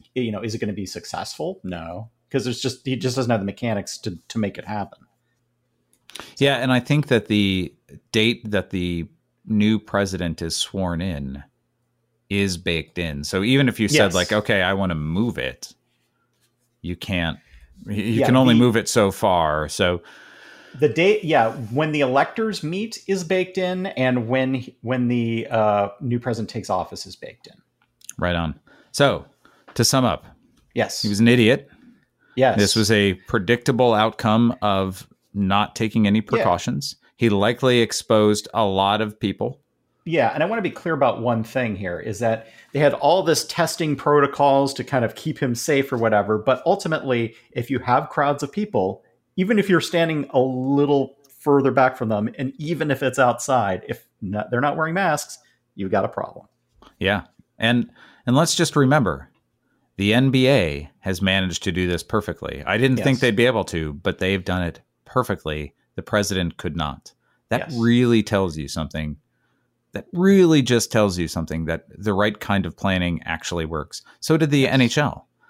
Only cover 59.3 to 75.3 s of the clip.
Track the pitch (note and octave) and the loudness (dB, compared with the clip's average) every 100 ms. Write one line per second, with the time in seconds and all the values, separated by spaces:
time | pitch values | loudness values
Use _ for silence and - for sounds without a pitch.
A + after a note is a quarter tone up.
59.3 | _ _ _ _ _ _ - G2+ A2+ C3+ | _ _ _ _ _ _ -2 2 4 4
60.3 | C3 B2+ C#3 E2+ C#2+ D#2 _ G2 F2+ G2 | 4 4 4 2 -4 -10 _ -6 -2 0
61.3 | F#2+ F#2 E2 - F2 F2+ F2 - A2 F#2 | 2 0 -4 -4 -2 -2 -2 -2 -4 -4
62.3 | E2+ - C#2 - G#2 C3 B2 B2+ B2+ B2+ | -8 -10 -8 -2 0 2 2 0 2 2
63.3 | G#2 A#2+ A2+ F#2 E2+ D#2 D2 G2 F2 F#2+ | 4 2 2 -2 -4 -4 -4 -6 -2 -2
64.3 | G2 F2+ F#2 F2 - _ _ _ B2+ A#2+ | -2 -2 -4 -4 -8 _ _ _ -4 -2
65.3 | F#2+ D#2 D2+ D2 _ _ - - G#2+ G2+ | -4 -6 -8 -10 _ _ -14 -2 0 0
66.3 | F#2+ E2+ - F2+ D#2+ D2+ C#2 - _ _ | -2 -2 -4 -8 -4 -6 -8 -18 _ _
67.3 | _ - B2 - A#2+ A#2 A#2+ B2 A#2 G#2 | _ -6 -6 -4 0 2 4 4 4 2
68.3 | G#2 F#2 D#2 C#2+ - D2+ D#2+ D#2 D2 _ | 0 0 -4 -8 -6 -6 -6 -8 -8 _
69.3 | _ _ _ _ _ _ G2+ - F3 F#3+ | _ _ _ _ _ _ -14 -8 0 4
70.3 | G3 F3 D#3 B2 A#2+ - A#2 G#2 F2+ D#2+ | 6 6 6 4 2 2 2 2 0 -4
71.3 | F2 D#2+ D#2+ D#2+ E2 - - G#2 G2 G#2 | -4 -6 -6 -4 -6 -8 -8 -4 0 0
72.3 | G#2 - G2+ E2+ - G2+ F#2 F2 E2+ - | -2 -4 -2 -2 -4 -2 0 -2 -4 -6
73.3 | E2 - E2+ D#2+ D#2+ D2 - - - - | -8 -6 -6 -6 -6 -10 -14 -20 -10 0
74.3 | D#3 D#3 C#3+ C3 C3 A#2+ D3+ C3 - - | 2 2 2 2 2 2 2 -2 -4 -18